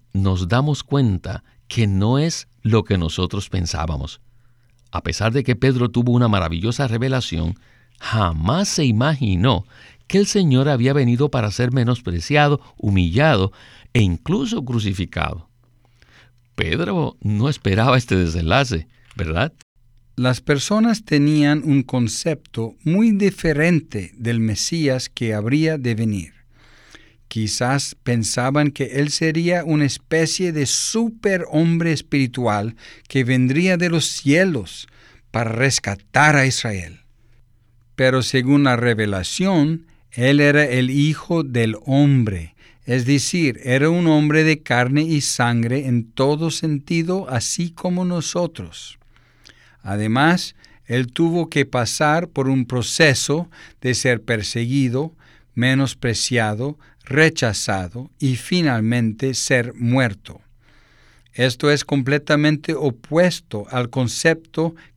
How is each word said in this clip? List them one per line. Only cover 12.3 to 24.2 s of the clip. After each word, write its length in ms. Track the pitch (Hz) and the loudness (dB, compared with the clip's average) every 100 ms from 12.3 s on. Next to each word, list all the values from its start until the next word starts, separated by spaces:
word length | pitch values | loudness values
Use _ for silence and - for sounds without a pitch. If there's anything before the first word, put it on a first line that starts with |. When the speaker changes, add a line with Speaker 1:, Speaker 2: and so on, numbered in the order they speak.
| 147 147 143 - - | 2 2 2 -4 -8
Speaker 1:
humillado 760 | 110 98 85 98 156 113 98 - - - - | 0 2 2 2 2 4 0 -4 -20 -20 -4
e 100 | 123 | 0
incluso 600 | 98 85 - 202 254 220 | 2 0 -2 -2 -2 -6
crucificado. 840 | 123 117 101 95 87 - 73 80 - _ _ _ _ _ _ _ _ _ _ - | -4 -4 -2 -4 -6 -4 -6 -6 -14 _ _ _ _ _ _ _ _ _ _ -6
Pedro 560 | 80 101 175 185 143 - | -4 -2 -2 -2 -4 -4
no 260 | 104 104 135 | -2 0 0
esperaba 480 | 143 - 95 123 127 | 0 0 2 4 2
este 200 | - 92 | 2 0
desenlace, 680 | 85 85 80 120 127 85 - _ _ - | 2 0 0 2 2 -2 -6 _ _ -8
¿verdad? 360 | 82 82 147 - _ _ _ _ _ | -4 -2 -4 -6 _ _ _ _ _
Speaker 2:
Las 260 | - 127 123 | -4 -2 -2
personas 640 | - 143 - 214 233 214 | -2 -2 0 0 0 0
tenían 580 | - 151 147 151 147 151 | 0 0 2 4 2 2
un 180 | 151 139 | 2 2
concepto 920 | 127 127 117 - 170 151 - - 113 - | 2 0 -2 -2 -4 -6 -8 -8 -8 -6
muy 280 | 156 185 226 | -2 2 4
diferente 1000 | 196 202 - 165 143 165 165 - 107 90 | 4 2 0 0 2 2 2 0 -8 -10
del 260 | - | -8